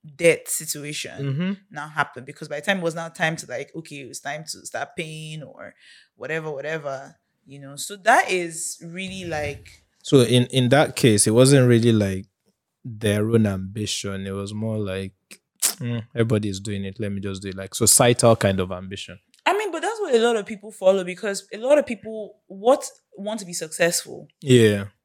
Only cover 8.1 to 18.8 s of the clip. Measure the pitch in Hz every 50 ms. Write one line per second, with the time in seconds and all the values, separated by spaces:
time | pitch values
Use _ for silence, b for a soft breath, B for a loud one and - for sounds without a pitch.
8.1 | 247 330 - - 185 180 175 165 165 160 - - - - 165 170 170 185 190 185
9.1 | 190 190 180 170 160 151 151 147 143 - - - - _ _ _ _ _ _ -
10.1 | 151 135 120 - 123 123 123 - - 131 123 120 135 143 156 143 - - - 117
11.1 | 107 101 - 113 110 120 131 131 143 139 127 123 120 117 113 120 113 107 104 95
12.1 | 95 92 98 _ _ _ _ _ _ _ _ _ _ _ _ 127 113 104 113 107
13.1 | 104 107 104 113 117 113 107 101 98 92 95 95 101 104 107 101 - - - 101
14.1 | 98 95 98 98 98 98 98 98 104 107 110 110 110 107 104 95 92 95 95 95
15.1 | _ _ _ _ - _ _ _ _ _ - - - - 123 120 120 117 113 _
16.1 | _ 117 113 113 113 107 107 104 95 95 98 107 101 98 98 98 95 - 110 101
17.1 | 101 98 95 98 95 95 98 98 92 98 95 95 - - 113 104 - - 131 120
18.1 | 120 - - 117 113 - - 98 95 95 92 90 95 90